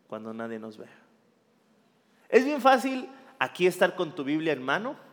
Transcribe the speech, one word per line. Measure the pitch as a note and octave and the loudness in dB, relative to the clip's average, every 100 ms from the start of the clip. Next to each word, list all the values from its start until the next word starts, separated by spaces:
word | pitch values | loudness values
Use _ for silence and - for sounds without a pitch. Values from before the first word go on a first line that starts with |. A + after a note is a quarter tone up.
| _ | _
cuando | A2 A2 | -14 -12
nadie | A2+ A#2 A2+ | -10 -10 -10
nos | A2 G#2+ | -12 -16
ve. | - - _ _ _ _ _ _ _ _ _ _ _ _ - | -20 -20 _ _ _ _ _ _ _ _ _ _ _ _ 4
Es | B3 C4 | 4 4
bien | D4 | 2
fácil | B3+ C4 C4 C4 - - - - | 4 4 2 -6 -8 -16 -20 -6
aquí | C3 - F3+ | -6 2 2
estar | F3+ F#3 F3+ | 4 0 2
con | E3 C3+ | -6 -4
tu | |
Biblia | C#3 D#3 D#3+ | -4 -2 0
en | C#3 | -2
mano. | C3 D#3+ A#3+ D4 - | -2 -4 -4 -12 -18